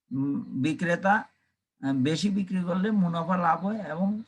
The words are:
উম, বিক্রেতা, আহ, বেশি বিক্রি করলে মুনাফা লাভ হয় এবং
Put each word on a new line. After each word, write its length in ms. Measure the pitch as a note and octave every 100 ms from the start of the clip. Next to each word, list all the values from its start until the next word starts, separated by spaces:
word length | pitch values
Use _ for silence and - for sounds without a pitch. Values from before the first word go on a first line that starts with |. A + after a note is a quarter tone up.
| _
উম, 500 | C3 C#3 C#3 - C3+
বিক্রেতা, 520 | D3 D3 F3 E3+ F#3+
আহ, 800 | G#3+ - _ _ _ _ _ C3+
বেশি 360 | C3+ C3+ D#3+ G3+
বিক্রি 340 | G3 F#3+ F#3+
করলে 280 | F3 F#3 G#3
মুনাফা 460 | G#3 F3 E3 E3 F3+
লাভ 280 | E3 E3 F#3+
হয় 120 | A3
এবং 440 | D#3+ E3 G3 G#3+